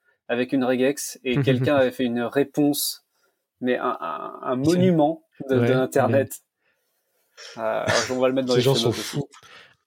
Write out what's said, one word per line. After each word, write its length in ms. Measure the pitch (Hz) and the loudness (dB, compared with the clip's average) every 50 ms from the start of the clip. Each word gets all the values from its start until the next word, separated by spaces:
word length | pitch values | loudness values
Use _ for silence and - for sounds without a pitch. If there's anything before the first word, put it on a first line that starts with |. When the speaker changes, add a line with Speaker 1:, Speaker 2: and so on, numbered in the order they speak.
| _ _ _ _ _ - | _ _ _ _ _ -6
Speaker 1:
avec 260 | - 120 127 127 - | -4 -4 -2 -2 0
une 100 | 135 127 | 0 0
regex 560 | 123 131 123 127 135 143 - - - - - - | 0 2 2 2 0 0 -2 -6 -12 -12 -8 -4
et 100 | 131 123 | -2 0
Speaker 2:
<laughs> 80 | 120 | 0
Speaker 1:
quelqu'un 340 | 135 139 131 120 131 147 147 | 2 2 2 2 2 2 2
avait 160 | 139 131 123 | 2 2 2
fait 140 | 127 - 131 | 0 -2 -2
une 160 | 120 117 120 | -2 -2 -2
réponse, 840 | 120 113 - 143 143 139 - - 147 143 143 - - - - - _ _ _ _ _ _ _ _ _ _ _ - | -4 -2 0 0 0 0 0 0 2 2 0 0 -4 -6 -8 -10 _ _ _ _ _ _ _ _ _ _ _ -6
mais 180 | - 127 123 - | -2 -2 -2 0
un, 180 | - 123 117 - | -2 -4 -4 -4
un, 400 | 80 82 76 73 - - - - - | -6 -8 -8 -8 -10 -12 -12 -8 -6
un 200 | - 127 127 135 | -4 -4 0 0
Speaker 2:
C'est 120 | 156 175 | 2 2
Speaker 1:
monument 480 | 180 185 190 175 160 147 151 160 - _ _ _ - 139 135 | 4 4 4 4 4 2 2 0 -4 _ _ _ -10 -4 0
de, 100 | 131 123 | 0 2
Speaker 2:
Ouais, 100 | 120 120 | 2 4
Speaker 1:
de 40 | 127 | 2
Internet. 600 | 131 131 127 - 143 127 123 117 139 131 131 - - _ _ _ _ _ _ _ _ _ _ _ _ _ _ _ _ _ _ _ - - - - 117 | 2 2 2 2 2 2 4 2 2 0 -2 -6 -16 _ _ _ _ _ _ _ _ _ _ _ _ _ _ _ _ _ _ _ -20 -20 -16 -10 -6
Speaker 2:
ouais. 60 | 113 | -2
Speaker 1:
Euh, 200 | 110 110 110 113 | -2 -2 0 0
alors, 280 | - 117 117 113 113 | 0 0 0 0 -2
on 80 | 127 127 | -2 0
va 80 | 127 131 | 0 0
le 80 | 131 | 2
mettre 120 | 135 131 123 | 0 0 0
dans 60 | 123 | 2
Speaker 3:
Ces 60 | 123 | 2
Speaker 1:
les 40 | 120 | 2
Speaker 3:
gens 120 | 131 139 | 2 2
Speaker 1:
show 40 | 120 | 2
Speaker 3:
sont 100 | 117 120 | 2 0
Speaker 1:
notes 100 | 107 110 | -2 -2
aussi. 180 | 104 - - 147 | -6 -8 -8 -8
Speaker 3:
fous. 120 | 139 - - - - - - - - - _ _ _ | -8 -8 -12 -20 -20 -20 -20 -20 -20 -20 _ _ _